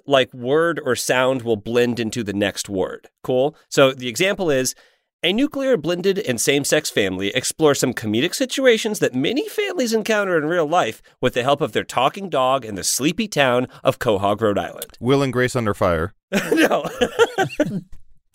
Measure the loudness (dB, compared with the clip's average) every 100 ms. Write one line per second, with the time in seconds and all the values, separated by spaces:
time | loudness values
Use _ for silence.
0 | 2 2 2 -4 0 2 2 0 -2 -2
1 | 0 2 2 0 0 -2 0 2 2 0
2 | -4 -4 -4 -2 -2 -2 -6 -4 -4 -6
3 | -18 _ -2 0 0 -2 -4 4 4 4
4 | -6 -2 0 0 0 0 0 -6 _ _
5 | _ -6 -2 0 0 0 0 0 0 -2
6 | 0 -2 -2 -2 2 0 2 0 0 -2
7 | 0 -2 -2 -4 -6 2 4 4 0 -2
8 | -2 0 0 -2 -4 2 4 4 0 -2
9 | -2 0 -2 -2 -4 -4 -4 -2 -2 -2
10 | 0 0 2 0 0 0 2 2 0 -4
11 | _ -2 -2 0 0 2 0 -2 -2 0
12 | 0 0 -4 0 2 0 -2 -6 -4 -2
13 | -2 -2 -4 2 2 2 0 -2 -2 0
14 | 0 2 0 0 0 0 -4 -10 -14 -6
15 | 0 2 2 0 -2 -2 -2 0 0 0
16 | -2 _ -6 -4 0 2 2 2 -4 -4
17 | -4 2 0 2 -4 0 -2 -2 -10 -18
18 | -18 -20 _